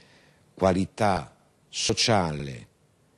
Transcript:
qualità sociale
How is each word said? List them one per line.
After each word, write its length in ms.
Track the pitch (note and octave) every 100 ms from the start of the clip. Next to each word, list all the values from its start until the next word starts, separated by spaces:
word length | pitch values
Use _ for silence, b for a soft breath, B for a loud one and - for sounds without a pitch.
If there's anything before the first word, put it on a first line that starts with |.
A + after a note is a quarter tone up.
| b b b b b
qualità 840 | - F#2+ F#2 F2+ - G#2+ F2+ C2+ _ _ _ _
sociale 1000 | - - A2 - G#2 E2+ D2 C#2 B1 - _ _ _ _